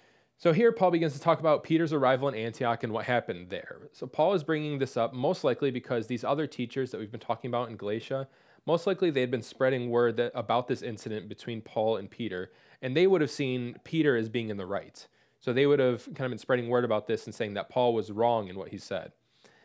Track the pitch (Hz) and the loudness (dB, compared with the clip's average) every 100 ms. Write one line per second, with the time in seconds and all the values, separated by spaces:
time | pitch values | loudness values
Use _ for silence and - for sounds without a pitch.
0 | _ _ _ _ 175 160 233 226 180 175 | _ _ _ _ 2 6 4 6 4 4
1 | 165 135 170 160 156 147 - 160 160 151 | 0 0 2 4 4 2 2 2 2 2
2 | 131 131 139 110 113 - 120 117 117 107 | 4 4 0 -2 -6 -2 -2 0 -2 -4
3 | 104 120 - 87 90 92 - - - - | 0 0 -2 -8 -10 -12 -12 -16 -18 -14
4 | 131 - 165 196 143 156 151 139 127 - | -6 0 2 2 0 -2 -2 -4 -2 -2
5 | 113 127 143 180 143 120 143 123 - 120 | -2 0 -2 0 0 0 0 -2 -4 -4
6 | 107 120 113 143 151 - 117 139 123 - | -2 -4 -2 -2 -2 -6 -6 -6 -6 -6
7 | 104 113 - 113 127 120 117 107 101 113 | -10 -8 -6 -6 -4 -4 -4 -6 -6 -6
8 | - 135 135 _ _ _ - 170 196 185 | -4 -6 -8 _ _ _ 0 0 2 2
9 | 175 135 123 123 - - 131 131 123 120 | 2 2 2 0 -4 0 2 2 2 4
10 | 120 113 120 127 110 117 120 123 120 107 | 4 2 -2 -2 0 0 0 -4 -4 -8
11 | 110 107 104 107 - 113 - 113 110 104 | -8 -8 -10 -12 -10 -10 -6 0 0 0
12 | 101 - 110 92 - _ _ _ 131 147 | -4 -8 -6 -6 -8 _ _ _ -2 2
13 | 185 180 147 - 135 127 120 - - 165 | 4 4 2 -2 -2 -2 -6 -10 -4 2
14 | 147 120 110 117 113 101 92 98 - - | 4 2 0 -4 -4 -6 -4 -6 -6 -16
15 | - _ _ _ - 123 143 143 127 117 | -20 _ _ _ -2 2 4 6 4 2
16 | - - 127 110 - 123 117 123 120 107 | -6 -6 -6 -4 0 0 2 2 2 0
17 | - 110 - - 107 101 - 127 123 113 | 0 -4 -4 -8 -6 -6 -4 2 2 2
18 | 104 104 117 117 95 95 90 98 - 92 | -2 0 2 2 -2 -10 -10 -12 -8 -8
19 | - _ _ _ _ _ | -8 _ _ _ _ _